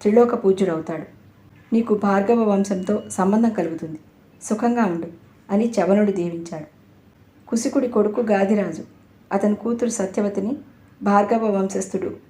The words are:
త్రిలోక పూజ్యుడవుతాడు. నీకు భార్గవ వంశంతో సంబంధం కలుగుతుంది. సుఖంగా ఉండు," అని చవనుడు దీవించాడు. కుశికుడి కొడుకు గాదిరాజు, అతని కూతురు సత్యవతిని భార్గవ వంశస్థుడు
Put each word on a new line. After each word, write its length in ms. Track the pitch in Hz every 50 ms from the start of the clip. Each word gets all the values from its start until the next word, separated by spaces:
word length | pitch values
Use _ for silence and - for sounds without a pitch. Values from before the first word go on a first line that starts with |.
| -
త్రిలోక 420 | 208 208 233 240 233 240 226 -
పూజ్యుడవుతాడు. 640 | 196 190 190 202 175 165 160 160 - 165 156 - - - - - - - _ - - - - - - -
నీకు 220 | 226 233 - 214
భార్గవ 480 | 208 208 202 196 196 196 196 233 233 226
వంశంతో 600 | 214 202 196 196 196 202 185 185 - 208 208 - -
సంబంధం 400 | - - 185 190 202 220 233 226
కలుగుతుంది. 480 | 214 - 170 165 165 165 - 160 156 - - _ _ _ _ _ - - -
సుఖంగా 420 | - 214 214 - 240 240 240 226
ఉండు," 220 | 190 170 165 170 175 - - - - - - _ -
అని 220 | 196 208 226 233 233 -
చవనుడు 320 | 180 175 196 208 208 208 190
దీవించాడు. 540 | 190 170 170 170 170 165 165 - 156 151 - - _ _ _ _ _ _ _ _ _ - - _ _ - -
కుశికుడి 400 | - 226 - 277 - 285 262 240
కొడుకు 320 | - 220 208 208 208 254
గాదిరాజు, 600 | 233 214 208 196 196 196 214 202 190 170 160 - - - - - _ _ _ _ _ - -
అతని 220 | 196 214 208 208
కూతురు 360 | 208 - 233 240 233 240 233
సత్యవతిని 680 | 214 - 196 190 - - 202 202 202 208 196 214 277 302 - - - - - - - - -
భార్గవ 440 | 202 202 202 202 208 226 226 226
వంశస్థుడు 680 | 214 170 196 190 190 - 190 190 - - 185 175 - - - - -